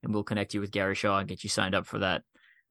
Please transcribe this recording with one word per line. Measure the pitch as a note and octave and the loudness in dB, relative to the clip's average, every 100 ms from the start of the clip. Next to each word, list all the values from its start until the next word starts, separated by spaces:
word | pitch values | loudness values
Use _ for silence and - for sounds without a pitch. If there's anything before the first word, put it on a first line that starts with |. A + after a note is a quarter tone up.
and | - | -2
we'll | G#2 | -2
connect | G#2 G#2 G2+ | 0 -2 -2
you | G#2 | -2
with | G2+ | -2
Gary | G#2 G2 G2 | 0 0 2
Shaw | G#2 G2 | 2 2
and | F#2 | 0
get | F2+ | -6
you | G#2 | -4
signed | - F#2+ F#2+ | 0 2 0
up | - | -2
for | G#2+ | -2
that | F#2+ E2+ - _ _ _ - | 0 0 -4 _ _ _ -2